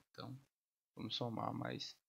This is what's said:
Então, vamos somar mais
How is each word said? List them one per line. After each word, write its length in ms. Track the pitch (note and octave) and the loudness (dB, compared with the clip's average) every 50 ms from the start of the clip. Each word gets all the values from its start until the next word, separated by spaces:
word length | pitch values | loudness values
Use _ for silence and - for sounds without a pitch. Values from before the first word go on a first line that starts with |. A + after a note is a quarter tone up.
| - _ | -14 _
Então, 280 | _ - - A#2+ B2+ C3 - _ _ _ _ _ _ _ _ _ _ | _ -8 -6 -6 -6 -8 -10 _ _ _ _ _ _ _ _ _ _
vamos 200 | - - A2+ - | -4 -2 0 2
somar 380 | - B2+ A#2+ A2 G#2+ A2 - - | 2 2 2 2 2 2 2 2
mais 440 | A#2+ B2 A#2+ B2 - - - - - _ | 2 2 0 0 0 -2 -4 -8 -12 _